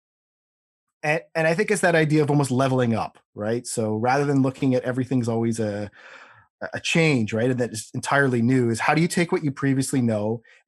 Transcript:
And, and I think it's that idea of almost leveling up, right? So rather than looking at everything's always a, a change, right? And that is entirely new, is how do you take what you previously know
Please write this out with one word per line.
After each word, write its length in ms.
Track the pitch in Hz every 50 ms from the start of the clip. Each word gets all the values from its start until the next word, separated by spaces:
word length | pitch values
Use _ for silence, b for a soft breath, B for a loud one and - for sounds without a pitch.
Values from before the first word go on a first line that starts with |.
| _ _ _ _ _ _ _ _ _ _ _ _ _ _ _ _ _ _ _ _ -
And, 180 | 151 151 170 - _ _
and 140 | 165 160
I 60 | 160 165
think 180 | 165 214 -
it's 100 | 208 175
that 140 | - 180 165
idea 260 | 160 160 147 151 156
of 80 | 151 139
almost 220 | 143 147 139 127
leveling 420 | 127 123 135 131 131 127 123 117 113
up, 240 | 104 87 - - - _ _ _
right? 320 | 104 104 107 117 123 123
So 300 | - - 120 110 107 107
rather 300 | 107 113 127 127 143 143
than 160 | 143 143 135
looking 340 | 131 135 131 - 143 135 127
at 80 | 127 120
everything's 460 | 123 123 131 127 - 139 127 117 117
always 300 | 113 113 117 117 113 113
a, 300 | 110 107 101 104 104 101 B B B B B B B B B B B B _ _ - - -
a 40 | -
change, 540 | - - - 170 165 156 143 123 110 98 113
right? 160 | 110 117 131
And 100 | 127 120
that 120 | 123 113
is 180 | 110 110 - - -
entirely 460 | 127 - - 143 143 139 135 123 120 113
new, 260 | 120 131 131 120 117
is 100 | 113 110
how 140 | - - 151
do 80 | 156
you 60 | 170
take 240 | 175 - 185 175 -
what 120 | 180 175 160
you 80 | 143
previously 480 | 135 - 143 139 131 135 131 - - 135
know 440 | 120 117 110 104 104 107 117 113 b b b b b